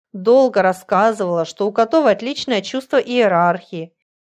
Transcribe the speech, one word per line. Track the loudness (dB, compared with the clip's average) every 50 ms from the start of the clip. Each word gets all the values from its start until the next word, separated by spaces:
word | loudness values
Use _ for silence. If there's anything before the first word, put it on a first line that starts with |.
| _ _ -16
Долго | -6 0 2 4 4 4 2 2 2 2
рассказывала, | 2 0 -2 -4 -2 0 2 2 0 0 -2 -4 -4 -2 -4 -4
что | -6 -6 -6 -6
у | -2 0
котов | 0 0 2 2 2 2
отличное | 2 2 0 -2 -8 -8 -8 -6 -4 -4 -4 -4
чувство | -4 -8 -8 -6 -2 -2
иерархии, | -2 0 0 0 2 2 2 2 2 2 2 0 -2 -8 _ -12 -12 -12 -14 _ _ _ _ _ _